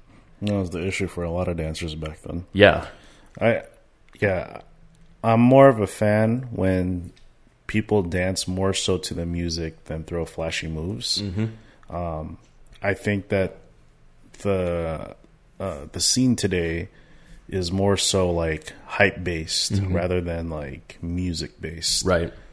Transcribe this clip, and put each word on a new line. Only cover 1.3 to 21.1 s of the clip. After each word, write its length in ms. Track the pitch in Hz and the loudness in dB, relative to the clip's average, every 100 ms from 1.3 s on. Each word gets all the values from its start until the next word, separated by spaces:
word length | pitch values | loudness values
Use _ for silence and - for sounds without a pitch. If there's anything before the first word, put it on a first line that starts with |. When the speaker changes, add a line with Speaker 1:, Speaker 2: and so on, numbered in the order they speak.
Speaker 1:
lot 160 | 85 87 | -2 -2
of 80 | 82 | -2
dancers 400 | 80 78 85 78 | -4 -6 -8 -8
back 260 | 78 78 | -10 -12
then. 240 | - 85 87 | -10 -10 -4
Speaker 2:
Yeah. 340 | 95 101 - - - - - - - | 4 6 6 -2 -14 -20 -20 -18 -2
Speaker 1:
I, 240 | 110 107 - - _ _ _ - | 0 0 -4 -20 _ _ _ -4
yeah, 400 | 101 90 - - - - - - - - | -2 0 -6 -12 -20 -20 -20 -20 -20 -4
I'm 160 | 113 113 | 2 6
more 260 | 120 135 139 | 8 10 10
of 140 | 113 | 8
a 60 | 101 | 0
fan 580 | - 107 107 110 123 131 | 0 2 4 2 0 -4
when 600 | 107 95 92 90 90 90 - - - _ _ - | -2 2 2 0 -4 -8 -16 -20 -20 _ _ -4
people 360 | 107 - 107 | -2 2 2
dance 420 | 87 90 92 92 - | 2 0 0 -2 -4
more 260 | 92 95 | 0 0
so 260 | 95 - 90 | 0 0 0
to 160 | - | -2
the 120 | 87 85 | -6 -4
music 600 | 85 85 82 80 80 - | -2 -2 -4 -6 -10 -10
than 180 | 80 | -10
throw 200 | 78 85 | -6 -6
flashy 440 | 80 - 82 - 82 | -6 -6 -6 -6 -6
moves. 520 | 78 85 117 - - | -6 -6 -6 -4 -4
Speaker 2:
Mm-hmm. 720 | 104 92 110 113 - - - | -2 -2 -4 -6 -20 -20 -12
Speaker 1:
Um, 440 | 87 85 78 82 85 - - - - | -6 -6 -6 -8 -14 -20 -20 -20 -6
I 140 | 101 | -2
think 360 | 95 - 101 - | -2 0 -2 0
that 260 | 98 92 - - - - - - - - - | 0 0 -4 -20 -20 -20 -20 -20 -20 -20 -6
the, 720 | 101 95 90 85 82 78 50 - - _ _ - | -2 0 0 -2 -2 -6 -10 -16 -20 _ _ -10
uh, 280 | 95 73 78 | -8 -8 -10
the 100 | 92 | -2
scene 360 | - 123 127 110 | 0 4 4 4
today 520 | 98 90 82 82 90 - - - - - - | 2 2 0 -2 -6 -14 -20 -20 -20 -20 -8
is 240 | 95 87 | -6 -2
more 240 | 95 101 95 | 0 2 2
so, 340 | - 98 90 | 2 2 2
like, 420 | 85 82 78 - - - | 2 -2 -4 -8 -18 -6
hype 380 | - 101 - | 2 2 2
based 480 | 90 82 80 - - | -4 -4 -4 -4 0
Speaker 2:
Mm-hmm. 200 | 101 98 | 0 0
Speaker 1:
rather 280 | 90 87 90 | 0 0 0
than, 300 | 87 85 85 | -2 -4 -6
like, 480 | 78 71 67 - - | -8 -8 -12 -16 -10
music 580 | 85 | -6